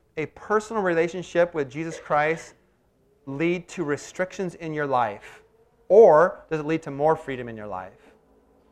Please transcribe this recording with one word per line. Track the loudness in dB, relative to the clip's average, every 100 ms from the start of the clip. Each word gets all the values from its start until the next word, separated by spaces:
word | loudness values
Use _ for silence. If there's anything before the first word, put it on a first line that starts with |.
| _ -10
a | -10
personal | -10 -2 -2 -2 -2
relationship | 0 0 0 -4 -4 0 0
with | 0 -6
Jesus | -6 -10 -10
Christ | -4 0 0 -2 -8 _ _ _ _ _ _ _ -12
lead | -4 -2 -2 -8
to | -8
restrictions | -6 -6 -8 -8 -8 -6 -10 -8
in | -10
your | -6 -2
life? | -2 -2 -6 -16 -20 _ _ _ _ 4
Or | 8 10 8 4 0 -8
does | -6
it | -4
lead | -4
to | -4
more | -2 0 0
freedom | -4 -10 -10
in | -12
your | -12
life? | -12 -12 -20 _ _ _ _ _ _ _